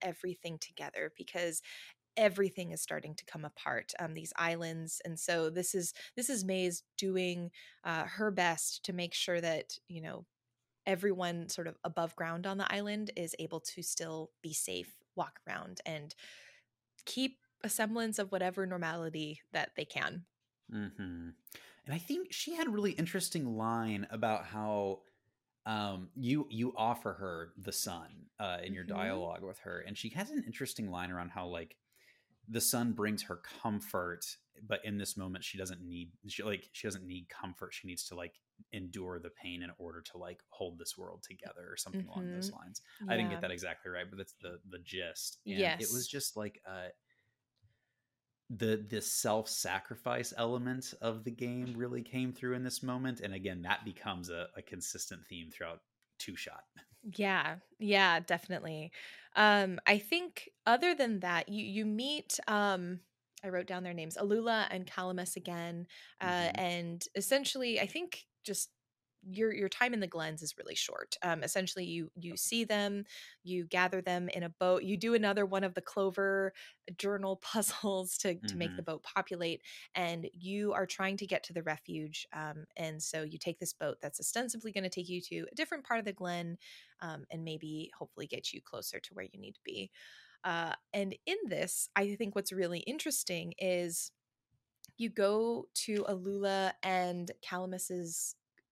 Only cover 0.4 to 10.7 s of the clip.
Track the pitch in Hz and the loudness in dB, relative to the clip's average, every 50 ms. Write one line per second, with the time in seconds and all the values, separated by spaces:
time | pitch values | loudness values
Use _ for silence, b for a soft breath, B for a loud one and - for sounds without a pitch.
0.4 | - 170 165 160 - - - - 147 143 - - - 156 - - 180 - - - | -6 -8 -6 -6 -8 -10 -10 -10 -10 -6 -4 -4 -4 -4 -6 -10 -12 -6 -2 0
1.4 | 175 170 160 165 B B B B B B B B _ _ _ - 220 208 180 190 | 0 0 0 -2 B B B B B B B B _ _ _ 6 6 6 8 6
2.4 | 196 185 - - 180 170 165 160 - - 160 156 151 151 151 - - - - 160 | 4 2 2 -2 -4 -4 -4 -4 -4 -2 -2 -4 -4 -6 -8 -10 -12 -10 -8 -8
3.4 | - 151 - - - - 135 117 - - - - 175 160 160 160 165 165 - - | -8 -8 -8 -6 -2 0 0 0 -2 -4 -6 -4 -4 -4 -4 -6 -8 -6 -2 0
4.4 | 170 165 165 165 170 165 165 165 165 165 - - - - 165 160 - - 175 170 | 2 2 2 0 -2 -4 -4 -4 -4 -4 -6 -6 -6 -6 -6 -2 0 2 4 4
5.4 | 160 160 160 180 180 - - 190 175 170 B B B B B - 247 240 277 220 | 4 4 2 2 0 2 2 2 0 0 B B B B B -2 0 2 2 2
6.4 | 190 185 190 185 185 180 175 - - _ _ - - 190 185 185 185 180 175 175 | 2 2 4 4 4 4 2 0 -4 _ _ -2 0 2 4 4 4 2 2 0
7.4 | 175 175 B B B B B B - - 165 160 156 - - 190 214 214 196 185 | -2 -6 B B B B B B -2 0 0 0 0 0 0 2 2 2 4 6
8.4 | 175 170 165 160 - - - - - - 185 180 175 170 - - - - 175 170 | 6 6 6 4 0 -2 -2 -2 -4 -4 -2 0 -2 0 0 0 2 2 2 2
9.4 | 165 170 160 156 - - - - - - 175 165 160 - 143 - 175 - _ _ | 4 2 2 2 0 -4 -8 -10 -10 -10 -10 -8 -6 -6 -8 -8 -10 -14 _ _
10.4 | _ _ _ _ _ _ | _ _ _ _ _ _